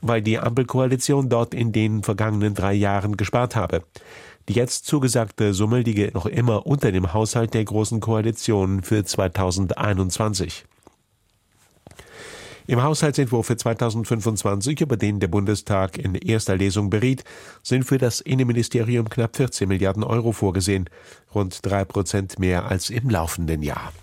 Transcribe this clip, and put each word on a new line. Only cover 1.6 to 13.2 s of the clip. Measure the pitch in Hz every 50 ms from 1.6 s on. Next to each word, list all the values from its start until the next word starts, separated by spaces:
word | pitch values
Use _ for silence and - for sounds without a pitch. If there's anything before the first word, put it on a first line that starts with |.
| 117 113
den | 101 110 107 110 107 107
vergangenen | 101 - 110 98 110 107 107 104 101 107 101
drei | 98 92 101 101
Jahren | 104 101 101 101 101 95 104 104 -
gespart | 107 92 - 120 123 123 -
habe. | 117 95 87 - 82 - _ _ - - - - - - - - _ _ -
Die | 101
jetzt | 120 120 - - - - -
zugesagte | - 151 131 127 110 123 113 104 - - 110 104 101
Summe | 92 107 107 117 123
liege | 120 117 110 101 104 - -
noch | 101 85
immer | - 202 - 120 123 113 104 -
unter | - 143 147 - 123
dem | 95 92 92 90 -
Haushalt | 107 110 107 - 123 117 110 -
der | 113 110
Großen | 98 101 107 107 - - 113
Koalition | 101 113 113 110 107 117 110 - - - 110 104 95 92 98 95
für | 92 - 113 107 101
zweitausendeinundzwanzig. | - - - 98 92 - - 95 92 87 92 98 87 - - - 104 101 90 95 92 90 - 110 107 104 95 92 82 - - - - _ _ _ - _ _ _ _ _ _ _ _ _ _ _ _ _ _ _ _ _ _ _ - - _ - - - - - - - - - - - - -
Im | - - 120
Haushaltsentwurf | 123 147 156 - - 151 139 -